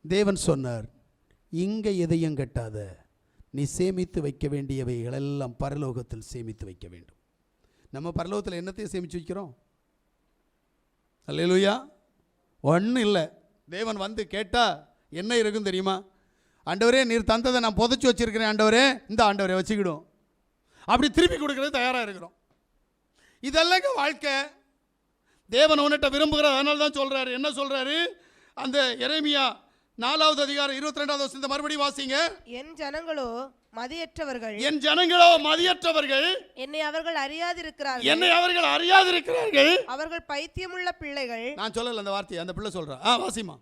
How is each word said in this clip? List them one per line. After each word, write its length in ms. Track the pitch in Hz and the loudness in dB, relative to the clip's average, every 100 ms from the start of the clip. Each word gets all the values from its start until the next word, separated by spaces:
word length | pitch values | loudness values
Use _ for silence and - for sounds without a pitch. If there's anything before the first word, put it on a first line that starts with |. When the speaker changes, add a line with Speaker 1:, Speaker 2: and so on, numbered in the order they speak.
Speaker 1:
தேவன் 340 | 156 190 202 196 | 0 2 2 2
சொன்னார், 500 | - 139 127 117 107 _ _ _ _ _ _ | 0 0 -2 -8 -10 _ _ _ _ _ _
"இங்க 400 | 165 190 220 214 | -4 -4 -2 -2
எதையும் 460 | 190 170 165 160 139 | 0 0 2 0 -2
கட்டாத, 500 | 131 - 113 107 98 87 _ _ _ _ - | -6 -8 -8 -10 -12 -16 _ _ _ _ -12
நீ 140 | 135 | -6
சேமித்து 580 | 143 - 185 185 180 175 | -6 0 -2 0 -4 -4
வைக்க 260 | 147 139 147 | -6 -4 -4
வேண்டியவைகளெல்லாம் 1080 | 143 139 135 123 120 120 135 143 143 127 117 | -4 -6 -6 -4 -4 -6 -6 -6 -6 -8 -6
பரலோகத்தில் 600 | 139 143 139 123 120 113 | -6 -4 -6 -8 -10 -14
சேமித்து 460 | - 127 113 107 101 | -12 -12 -12 -12 -16
வைக்க 220 | 90 87 | -16 -20
வேண்டும்." 280 | 87 82 _ _ _ _ _ _ _ _ | -20 -20 _ _ _ _ _ _ _ _
நம்ம 200 | 170 165 170 | -10 -6 -6
பரலோகத்தில் 420 | 170 208 202 175 | -4 -4 -6 -8
என்னத்தையும் 300 | 180 190 214 | -10 -10 -8
சேமிச்சு 260 | 190 175 175 | -8 -8 -12
வைக்கிறோம்? 360 | 160 185 175 123 _ _ _ _ _ _ _ _ _ _ _ _ _ _ _ _ - | -10 -10 -10 -16 _ _ _ _ _ _ _ _ _ _ _ _ _ _ _ _ -10
அல்லேலூயா. 600 | 147 170 185 196 233 277 _ _ _ _ _ _ _ | -2 2 4 2 0 -8 _ _ _ _ _ _ _
ஒண்ணும் 400 | 139 165 214 247 | 2 2 2 0
இல்ல. 300 | 208 196 156 - _ _ _ | 2 2 0 -8 _ _ _
தேவன் 260 | 175 226 208 | -8 -6 -4
வந்து 320 | 196 214 190 | -6 -8 -8
கேட்டா 680 | 196 202 240 226 143 - _ _ | -8 -2 0 0 0 -12 _ _
என்ன 280 | 160 208 240 | -10 0 2
இருக்கும் 260 | 214 214 | 2 0
தெரியுமா? 400 | 202 185 190 190 196 _ _ _ _ _ - | -2 0 0 -2 -6 _ _ _ _ _ -6
"ஆண்டவரே, 400 | 185 233 262 247 | 2 4 6 4
நீர் 160 | 226 | 0
தந்ததை 380 | 208 226 254 247 | 2 2 2 2
நான் 160 | 226 190 | 0 2
புதைச்சு 340 | 226 254 262 | 0 4 4
வச்சிருக்கிறேன் 420 | - 233 214 220 | 4 0 0 0
ஆண்டவரே, 340 | 214 214 226 269 254 - | 4 6 6 4 2 -4
இந்த 140 | 214 | 2
ஆண்டவரே 300 | 214 202 190 | 4 4 0
வச்சுக்கிடும்." 500 | 185 180 214 185 151 - _ _ _ _ _ _ _ - | 0 0 -2 -2 -4 -12 _ _ _ _ _ _ _ 2
அப்படி 240 | 247 285 | 2 4
திருப்பி 260 | 254 349 - | 4 4 2
கொடுக்கறது 340 | 294 262 285 | -4 -2 -2
தயாரா 320 | 277 247 254 | 0 0 -2
இருக்கிறோம். 340 | 214 190 170 _ _ _ _ _ _ _ _ _ _ _ | -4 -10 -18 _ _ _ _ _ _ _ _ _ _ _
இதெல்லாங்க 540 | 262 302 339 370 554 480 | -2 2 4 4 4 0
வாழ்க்கை. 480 | 285 302 294 269 285 _ _ _ _ _ _ _ _ _ _ | 0 -2 -2 -2 -4 _ _ _ _ _ _ _ _ _ _
தேவன் 300 | 233 311 294 | 4 6 6
உன்னிட்ட 300 | 294 294 285 | 4 2 2
விரும்புகிறார். 440 | 277 311 302 294 | 2 2 4 4
அதனால 360 | 269 285 294 294 | 4 2 2 0
தான் 80 | 285 | 0
சொல்றாரு. 340 | 269 269 254 | -2 -2 -4
என்ன 160 | 254 294 | -4 -4
சொல்றாரு? 580 | 254 277 269 262 311 339 - _ _ _ | -4 -4 -4 -2 -2 -2 -6 _ _ _
அந்த 420 | - 269 285 262 233 | -10 -2 0 0 0
எரேமியா 680 | 247 311 294 285 262 - _ _ _ - | -2 0 0 2 0 -2 _ _ _ -6
நாலாவது 460 | 240 311 311 285 | -2 2 2 2
அதிகாரம் 340 | 285 285 277 269 | -2 -2 -2 -2
இருபத்தி 260 | 302 294 | -4 -4
ரெண்டாவது 160 | 285 285 | -4 -2
வசனத்தை 320 | 277 269 262 | -4 -6 -4
மறுபடியும் 320 | 285 294 302 | -4 -4 -2
வாசிங்க. 640 | 285 285 269 269 330 392 | -2 -4 -4 0 -2 -4
Speaker 2:
"என் 300 | - 240 294 311 | -14 -14 -14 -10
ஜனங்களோ 760 | 285 302 330 302 247 233 269 _ _ 226 | -8 -8 -6 -6 -6 -8 -12 _ _ -12
மதியற்றவர்கள், 840 | 254 330 320 - 294 247 220 208 | -10 -10 -10 -8 -8 -6 -8 -4
Speaker 1:
என் 200 | 277 302 | -2 0
ஜனங்களோ 500 | 285 320 349 349 339 330 | 0 2 4 8 8 8
மதியற்றவர்கள், 880 | 302 311 359 359 339 320 285 269 330 381 - | 2 2 2 2 0 0 0 0 0 -2 -8
Speaker 2:
என்னை 260 | - 269 302 | -14 -8 -4
அவர்கள் 360 | 302 320 320 320 | -4 -4 -4 -4
அறியாதிருக்கிறார்கள், 840 | 269 311 349 349 320 - 285 254 | -6 -6 -6 -6 -10 -8 -6 -2
Speaker 1:
என்னை 280 | 254 320 359 | 0 2 4
அவர்கள் 340 | 339 359 349 | 4 4 2
அறியாதிருக்கிறார்கள்." 1120 | 311 294 339 381 370 349 294 494 453 285 285 370 | 2 2 6 8 8 2 0 -2 2 6 6 6
Speaker 2:
அவர்கள் 400 | 466 262 311 339 - | 0 -6 -6 -8 -8
பைத்தியமுள்ள 640 | 285 320 - 370 370 359 | -8 -8 -10 -8 -4 -6
பிள்ளைகள். 600 | 349 302 285 254 226 240 | -6 -8 -6 -6 -6 -8
Speaker 1:
நான் 180 | 285 220 | -6 -6
சொல்லல 260 | 226 240 226 | -4 -4 -6
அந்த 140 | 202 | -4
வார்த்தையை, 340 | 196 196 170 175 | -6 -6 -8 -8
அந்த 60 | |
பிள்ளை 180 | 175 214 | -8 -8
சொல்றா. 340 | 180 151 131 190 | -8 -10 -4 0
ஆ, 140 | 240 | 2
வாசிமா. 380 | 370 226 196 139 | 0 -6 -10 -14